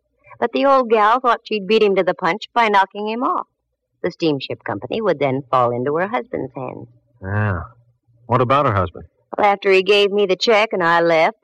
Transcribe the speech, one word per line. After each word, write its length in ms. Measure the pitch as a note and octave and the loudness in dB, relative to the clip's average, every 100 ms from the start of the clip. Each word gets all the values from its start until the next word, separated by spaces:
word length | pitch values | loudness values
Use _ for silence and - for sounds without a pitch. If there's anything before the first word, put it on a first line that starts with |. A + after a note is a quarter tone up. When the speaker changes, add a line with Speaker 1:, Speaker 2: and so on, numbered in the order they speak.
| _ _ _ - | _ _ _ -6
Speaker 1:
But 140 | A#3+ | -4
the 140 | C4 C4+ | 0 2
old 240 | C4+ A#3+ | 2 2
gal 300 | A3 G#3 B3 | 2 4 2
thought 200 | B3+ A3 | 0 -2
she'd 220 | - G#3+ F#3+ | -4 -6 0
beat 160 | A3 | 2
him 120 | G#3 F#3+ | 4 2
to 80 | |
the 100 | F3 | 0
punch 360 | - F3+ G3 - | -2 -2 -4 -4
by 160 | A#3+ A3+ | 0 2
knocking 400 | G3+ G3 G#3 G#3+ | 2 0 -4 -8
him 140 | A3+ | -4
off. 240 | C#4 F4 - _ _ _ _ _ | -4 -4 -8 _ _ _ _ _
The 80 | F3+ | -8
steamship 540 | - E3 C#3+ - A#2+ | -2 -2 -2 -6 -10
company 360 | - G#2 - A3+ | -8 -8 -6 -4
would 180 | G#3+ C#3+ | -2 -2
then 260 | C#3 C3 C3+ | -2 -2 -2
fall 200 | C3 A#2+ | 0 0
into 240 | A#2+ B2+ D#3 | -2 -4 -4
her 120 | F#3+ | -4
husband's 440 | B3 A#3+ D#3 C3+ | -6 -6 -8 -8
hands. 340 | - B2+ - A#2+ _ _ _ | -10 -12 -12 -18 _ _ _
Speaker 2:
Yeah. 380 | F#2+ G#2 G#2+ F2+ D#2 _ _ _ _ _ - | -6 -4 -2 -4 -10 _ _ _ _ _ -4
What 140 | B2 | 0
about 260 | B2 C#3 C#3 | 2 2 2
her 80 | |
husband? 300 | G2 F2 - D2+ _ _ - | 0 -4 -8 -20 _ _ -2
Speaker 1:
Well, 80 | G#3 | 0
after 240 | G3+ G3+ | 0 2
he 140 | F#3+ | 2
gave 260 | F#3+ G#3 G3+ | 4 2 2
me 160 | G3+ G3+ | 0 0
the 80 | |
check 380 | F#3 - G#3+ A3+ | 0 2 2 2
and 100 | G3 | 0
I 180 | E3 E3+ | 2 2
left, 360 | E3+ D#3+ E3 - | 4 4 2 0